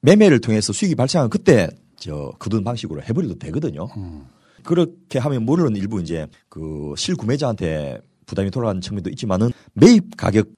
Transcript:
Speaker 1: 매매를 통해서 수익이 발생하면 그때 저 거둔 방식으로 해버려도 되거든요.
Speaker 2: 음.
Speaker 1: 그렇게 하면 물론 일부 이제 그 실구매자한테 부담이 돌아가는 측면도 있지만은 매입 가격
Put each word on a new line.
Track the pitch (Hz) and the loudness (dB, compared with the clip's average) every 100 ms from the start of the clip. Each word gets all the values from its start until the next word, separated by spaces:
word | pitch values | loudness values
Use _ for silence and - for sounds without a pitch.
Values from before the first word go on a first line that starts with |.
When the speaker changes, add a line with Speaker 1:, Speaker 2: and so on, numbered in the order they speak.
Speaker 1:
매매를 | 131 202 208 135 | 8 8 8 6
통해서 | - 110 - | 4 0 0
수익이 | 101 202 139 | -2 0 0
발생하면 | 127 180 123 | 2 2 0
그때 | 208 - 131 87 - _ _ | 0 4 4 4 -4 _ _
저 | - 73 69 - | -12 -10 -10 -10
거둔 | - 110 | -4 -4
방식으로 | 104 120 - 76 | -2 -6 -8 -10
해버려도 | - 123 135 87 | -4 -4 -2 -6
되거든요. | - 80 151 73 85 - | -8 -6 -6 -8 -12 -12
Speaker 2:
음. | 92 76 67 _ _ _ | -14 -16 -20 _ _ _
Speaker 1:
그렇게 | - 170 165 - _ 139 | -2 0 0 -2 _ -4
하면 | 131 135 113 | -2 -2 0
물론 | 165 160 107 | 2 2 0
일부 | 98 107 | -4 -6
이제 | 82 82 76 _ _ | -6 -6 -8 _ _
그 | - 78 76 73 73 | -14 -10 -8 -10 -8
실구매자한테 | - 180 107 139 139 110 87 78 71 57 _ _ _ | -4 -4 -2 -2 -2 -4 -4 -4 -6 -10 _ _ _
부담이 | - 98 | -4 -4
돌아가는 | 110 117 95 | -2 -4 -4
측면도 | 90 104 85 | -6 -8 -8
있지만은 | - 117 92 117 - _ | -8 -4 0 0 -2 _
매입 | - 165 233 - - | 4 6 6 2 -4
가격 | - 107 104 | 0 0 0